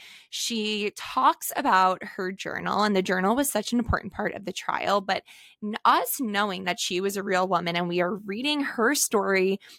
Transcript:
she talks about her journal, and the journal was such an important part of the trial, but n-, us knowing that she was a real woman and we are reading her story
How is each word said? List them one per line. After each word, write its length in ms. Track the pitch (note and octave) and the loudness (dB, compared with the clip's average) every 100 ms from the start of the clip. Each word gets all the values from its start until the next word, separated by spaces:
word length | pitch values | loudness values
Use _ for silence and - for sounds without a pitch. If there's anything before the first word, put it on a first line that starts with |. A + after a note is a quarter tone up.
| - - - | -16 -20 -14
she 640 | - - A#3 G#3+ G#3+ G3+ | -8 -4 -2 -2 -2 -4
talks 560 | - - - C4 E4 - - | -6 -6 2 2 2 -4 -2
about 480 | C#4 F#3 F#3 F#3 | 2 6 4 2
her 260 | - - F#3 | -6 -6 -6
journal, 540 | F#3+ - - F3 F#3+ | -6 -6 -6 -2 2
and 100 | G#3+ | 4
the 80 | G3 | 2
journal 320 | F#3 F#3 F#3+ | 2 2 2
was 160 | A#3+ C#4 | 2 2
such 220 | G#3+ G#3 | 0 0
an 80 | A#3+ | -2
important 320 | A3+ F#3 - | 0 -2 -2
part 220 | - G#3 | -6 -6
of 100 | - | -4
the 80 | G3 | -8
trial, 480 | - - - - G3+ | -8 -2 -2 2 0
but 240 | G3 F#3+ - - - _ | 0 -4 -4 -20 -20 _
n-, 140 | G#3 A3 | -8 -4
us 360 | - D4 B4 - | 2 2 2 -4
knowing 440 | A#3+ G3+ G#3 F#3 | -2 0 0 -2
that 140 | F#3 F3 | -4 -4
she 220 | - F3+ | -2 -2
was 160 | G3 G3 | -2 -2
a 80 | |
real 240 | G3 F#3 F#3 | 0 2 2
woman 260 | F3+ F3 | 2 0
and 140 | E3+ F3 | -2 0
we 120 | F3 | 2
are 120 | F3 | 0
reading 460 | G3+ G#3 G3+ C4+ D4 | 0 -6 -4 -2 -2
her 340 | C#4 - A3+ | -2 0 2
story 640 | C#4+ - A3 G3 F#3+ F#3 G3 - | 2 2 0 2 4 4 0 -6